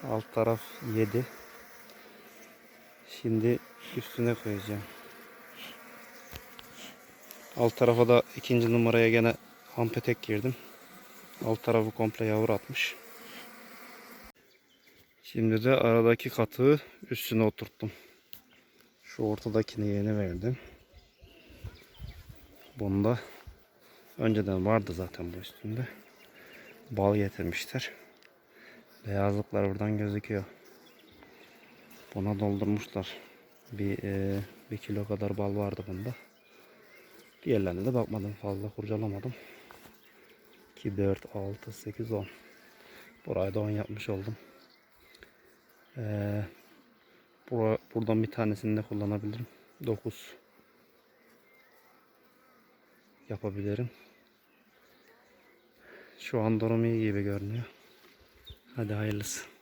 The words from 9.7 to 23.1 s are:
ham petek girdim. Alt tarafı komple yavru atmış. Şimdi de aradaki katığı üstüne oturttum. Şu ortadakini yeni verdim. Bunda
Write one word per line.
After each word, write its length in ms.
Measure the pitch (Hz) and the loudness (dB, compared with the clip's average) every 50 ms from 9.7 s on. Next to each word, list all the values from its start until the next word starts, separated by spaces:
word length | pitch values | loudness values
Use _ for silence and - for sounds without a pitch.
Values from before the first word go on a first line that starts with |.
| - | -2
ham 140 | - 117 110 | 0 0 0
petek 320 | - 123 - - 117 - | 0 -2 0 0 -2 -2
girdim. 340 | - - 107 104 107 131 127 - - - - - - - - - - - - - - - - - - | -2 -2 -2 0 0 -2 -4 -4 -12 -20 -20 -20 -20 -20 -20 -20 -20 -20 -20 -20 -20 -20 -12 -6 -2
Alt 180 | 113 110 110 - | -2 -2 0 2
tarafı 280 | - 117 113 107 110 | 2 4 4 4 2
komple 340 | - - 113 107 - - 113 | 0 0 -2 -2 0 0 0
yavru 280 | 110 107 107 110 113 107 | 2 2 2 4 2 2
atmış. 420 | 98 - - 135 - - - - - - - - - - - - - - - - - - - - - - - - - - - - - - - - - _ _ _ _ _ _ _ _ _ - _ - - _ _ _ _ | 0 -2 -6 -4 -4 -2 -4 -4 -10 -16 -20 -20 -18 -18 -16 -16 -16 -16 -18 -18 -20 -20 -20 -20 -18 -18 -18 -18 -20 -20 -20 -20 -20 -20 -20 -20 -20 _ _ _ _ _ _ _ _ _ -20 _ -20 -20 _ _ _ _
Şimdi 400 | - - 120 113 113 110 110 110 | -6 -2 2 4 4 4 4 6
de 60 | 127 | 6
aradaki 600 | 135 - - 117 113 117 113 117 117 - - 131 | 6 6 6 6 8 8 8 8 6 6 2 -6
katığı 520 | - - 113 - - - 123 139 151 147 - - - - - - | 0 0 0 0 2 6 6 8 8 6 2 -8 -20 -20 -8 -8
üstüne 320 | 123 - - - 113 113 110 | -6 -6 -4 0 2 4 4
oturttum. 480 | 107 - - 110 - _ _ - 104 - - - - - _ _ _ - - _ _ - - _ _ _ _ - _ _ _ _ | 4 2 -2 -12 -12 _ _ -8 -8 -8 -10 -20 -20 -20 _ _ _ -20 -20 _ _ -20 -20 _ _ _ _ -20 _ _ _ _
Şu 200 | - - - 117 | -16 -6 -2 -2
ortadakini 640 | 107 107 - - 113 104 110 110 - - 107 104 | -2 -2 -2 -4 0 2 2 0 0 -2 -2 -2
yeni 300 | 104 101 101 101 107 107 | 0 0 0 0 0 0
verdim. 400 | 104 101 90 87 90 98 123 131 - - - - - - _ - - - - _ _ - - - - - - - - - - - - - - - - - - - - - - - - - - - - - - - 123 | 0 0 -2 -2 -2 -2 -2 -2 -4 -8 -20 -20 -20 -20 _ -20 -20 -20 -20 _ _ -20 -20 -20 -20 -20 -20 -20 -16 -16 -16 -16 -16 -20 -20 -18 -16 -16 -16 -16 -18 -20 -20 -20 -20 -20 -20 -20 -20 -20 -20 -10 -6
Bunda 400 | 107 98 98 101 101 110 | -2 0 2 4 4 4